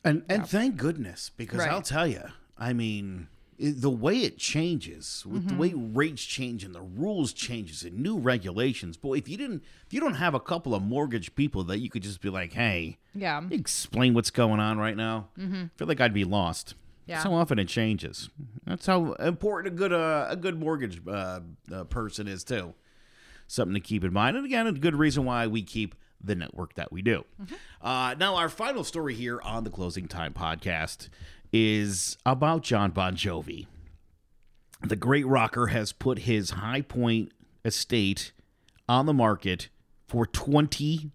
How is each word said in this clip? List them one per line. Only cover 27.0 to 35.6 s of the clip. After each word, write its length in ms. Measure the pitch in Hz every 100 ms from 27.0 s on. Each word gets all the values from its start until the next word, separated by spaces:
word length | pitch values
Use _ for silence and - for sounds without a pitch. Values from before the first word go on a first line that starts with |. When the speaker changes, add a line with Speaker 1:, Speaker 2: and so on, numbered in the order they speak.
Speaker 1:
do. 240 | 107 95 - -
Speaker 2:
Mm-hmm. 140 | 190 370 - -
Speaker 1:
Uh, 320 | 117 127 127
now, 220 | 139 196 180
our 120 | 165
final 360 | - 240 262
story 320 | - 165 147 113
here 260 | 120 120
on 220 | 104 117
the 80 | 107
Closing 360 | 95 90 95 85
Time 260 | 90 80
podcast 760 | - 80 80 95 80 80 - - - - - -
is 640 | 113 110 107 104 92 - - 127
about 340 | 131 151 165
John 300 | - 110 98
Bon 240 | 87 92 92
Jovi. 500 | 98 80 78 69 - - - - _ _ _ _ _ _ _ -
The 140 | 110 104
great 300 | 120 147 131
rocker 420 | 131 110 123